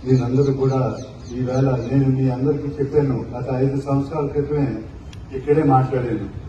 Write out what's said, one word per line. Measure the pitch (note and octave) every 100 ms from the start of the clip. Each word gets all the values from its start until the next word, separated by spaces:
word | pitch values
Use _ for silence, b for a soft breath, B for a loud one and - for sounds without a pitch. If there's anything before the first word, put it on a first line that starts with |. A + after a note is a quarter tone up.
| B2
మీరందరూ | C3 A#2+ C3 C#3
కూడా, | C3+ C3 C3 A#2 - - - - A#2+
ఈవేళ | B2+ C3 C3+ B2 A#2
నేను | C3+ C3+
మీ | C3 C3
అందరికీ | B2+ C#3 C#3+ C#3
చెప్పాను, | - C3+ D3+ C#3 A#2+ A2+ B2
గత | B2+ B2+
ఐదు | C3+ C#3
సంవత్సరాల | C#3+ C#3 C#3 D#3 C#3+
క్రితమే | D3 C#3+ D3 C#3 - - - - - - C3
ఇక్కడే | C3+ D3+
మాట్లాడాను | C#3+ C3+ C3 C3+ A#2+ G#2 G2 -